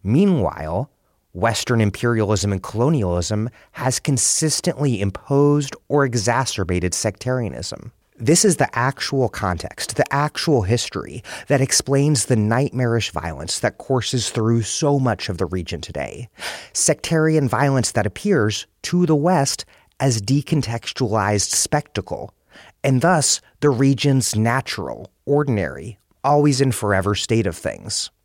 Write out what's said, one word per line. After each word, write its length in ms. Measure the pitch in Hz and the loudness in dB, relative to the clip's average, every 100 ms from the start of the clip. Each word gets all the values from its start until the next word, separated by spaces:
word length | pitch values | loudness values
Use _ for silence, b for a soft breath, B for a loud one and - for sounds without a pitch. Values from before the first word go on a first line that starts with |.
Meanwhile, 880 | 95 131 202 165 85 - 78 87 139 _ _ _ _ | 2 4 4 4 0 -2 -4 -4 -4 _ _ _ _
Western 460 | 90 113 110 - 117 | -2 -2 0 0 2
imperialism 680 | 104 - 120 113 104 104 101 | 2 0 0 2 2 2 0
and 100 | 95 | -2
colonialism 880 | - 107 131 156 95 87 87 107 117 b b | -4 0 2 2 0 0 0 -2 -4 b b
has 280 | - 127 - | -4 -4 -2
consistently 1000 | - 131 - - 156 - 180 131 143 107 | -2 0 0 0 0 0 -2 -2 -2 0
imposed 760 | 98 - - 139 143 147 139 - _ | -2 -4 0 4 4 2 -2 -10 _
or 180 | 143 | 0
exacerbated 880 | 139 117 104 120 131 - 87 90 87 | 2 0 0 0 -2 -4 -2 0 -2
sectarianism. 1000 | - 110 - 123 127 107 64 - - - _ _ | -2 -4 -4 -4 -2 -4 -8 -10 -12 -16 _ _
This 300 | _ 110 170 | _ 2 4
is 120 | 208 160 | 4 2
the 120 | 131 120 | 0 0
actual 520 | 127 - - 135 120 | -2 -2 -4 0 0
context, 680 | - 98 85 - - - | 0 -2 -2 -6 -10 -6
the 180 | - 135 | -2 0
actual 480 | 139 147 - - 135 | 0 -2 -2 2 2
history 640 | 95 120 - - - - B B - | 2 0 0 -8 -10 -14 B B 0
that 120 | 139 | 2
explains 680 | 131 - - 139 143 143 | 2 0 2 2 4 2
the 100 | - | 2
nightmarish 760 | 120 107 117 143 127 123 117 - | 2 2 2 0 -2 0 0 -2
violence 520 | - 85 71 80 - | -6 -6 -8 -8 -2
that 180 | 113 - | -4 -4
courses 500 | - 131 - 127 - | -2 -2 0 -4 -2
through 320 | - 110 117 | 0 2 2
so 380 | 107 - 147 143 | 0 -2 0 2
much 280 | 131 98 - | 0 -2 -4
of 120 | 87 | -4
the 80 | 87 | -4
region 340 | 92 82 82 | -4 -6 -8
today. 480 | - 73 65 - 120 B B B B | -8 -8 -8 -10 -16 B B B B
Sectarian 760 | - - 147 - 160 160 156 135 | -2 0 0 0 2 4 4 2
violence 440 | 113 143 135 120 | 2 2 2 0
that 120 | 117 | 0
appears, 640 | 98 - 208 170 107 - - _ | -2 -2 0 2 2 -2 -10 _
to 240 | - 180 170 | -2 0 4
the 80 | |
West, 500 | 151 160 175 139 - - b b _ | 4 4 2 0 -4 -12 b b _
as 220 | 135 113 | 0 0
decontextualized 1300 | 101 139 - 156 113 117 - - 120 110 101 104 - | 0 0 2 -2 0 -6 -8 -4 -2 0 2 0 0
spectacle, 840 | - - 147 - - - - - _ B B B _ | -2 0 -2 -2 -8 -6 -10 -10 _ B B B _
and 180 | 135 131 | 0 2
thus 400 | 160 170 - - b b | 4 4 2 -2 b b
the 100 | 147 | 0
region's 640 | 120 139 135 147 135 - | 4 2 4 2 2 2
natural, 760 | 107 113 131 - - 71 55 - _ | 0 2 0 -4 -8 -8 -10 -14 _
ordinary, 720 | - 143 139 107 78 64 90 104 _ _ | 0 0 2 0 -2 -6 -14 -16 _ _
always 380 | 135 147 147 131 | 2 4 4 4
and 140 | 135 | 2
forever 400 | 117 104 95 92 | 2 2 2 2
state 320 | 104 - 113 95 | -2 0 0 0
of 100 | 82 | -4
things. 540 | - 50 - - - _ | -8 -8 -8 -8 -8 _